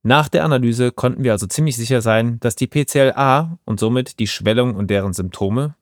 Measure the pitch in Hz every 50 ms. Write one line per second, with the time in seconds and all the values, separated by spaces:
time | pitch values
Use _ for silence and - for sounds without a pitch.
0 | _ 110 127 147 151 139 - - 156 156 147 127 123 117 117 120 123 123 - -
1 | - 127 - - 135 123 107 101 101 95 - - 156 156 127 117 117 113 131 123
2 | 110 117 110 113 117 120 117 113 - 120 - - - - - 147 143 - - 143
3 | 135 135 - - 139 135 131 143 160 160 170 - _ - 117 101 110 110 120 127
4 | 127 - - - 113 101 - - - 104 110 120 123 123 113 95 101 92 101 98
5 | 95 98 90 - 92 92 - - 101 98 104 127 143 151 147 -